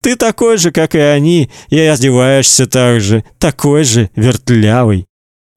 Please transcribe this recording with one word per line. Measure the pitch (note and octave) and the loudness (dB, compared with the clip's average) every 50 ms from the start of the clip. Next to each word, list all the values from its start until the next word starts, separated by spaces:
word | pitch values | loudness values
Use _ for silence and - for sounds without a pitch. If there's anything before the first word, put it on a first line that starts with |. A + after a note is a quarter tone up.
Ты | - B3+ B3 | -4 -4 -2
такой | - A#3 A3+ - - A3+ A#3 A3+ F#3+ | -2 -2 -4 -2 0 0 0 0 0
же, | E3+ E3+ | 0 -2
как | - E3 D#3+ - - | 0 -2 -2 0 0
и | D#3 | 0
они, | D3 D3 D3 C#3+ D3 E3 F3 E3 C3 - - - - - | 2 2 2 2 2 0 0 0 -2 -4 -8 -14 -8 -4
и | C#3+ D#3+ | -2 0
одеваешься | D#3+ D#3 D3+ A#2 C3 C3+ B2 B2 B2+ C3+ C3+ C3+ C3+ - - - B2+ | 2 0 0 0 0 0 0 2 2 2 2 0 0 0 0 -2 -2
так | - - B2+ B2 B2 A#2+ A2+ | -2 0 0 0 2 0 0
же, | G2 G2+ A2+ A2 - - _ - | 0 0 -2 -2 -2 -6 _ -4
такой | - D#3 - - - C#3+ C#3+ D#3 D#3 | -4 -4 -2 -2 -2 0 0 0 0
же | - A2 A#2+ G#2 - - | 0 0 0 -2 -2 -2
вертлявый». | A2 A2 B2+ - - - B2+ A#2+ A2 G#2+ G#2+ A2+ B2+ A#2+ G#2+ G2 F#2 F#2+ _ _ _ _ _ _ _ _ _ _ | -2 -2 -2 -2 -2 -2 0 0 2 2 2 2 0 0 0 -2 -2 -4 _ _ _ _ _ _ _ _ _ _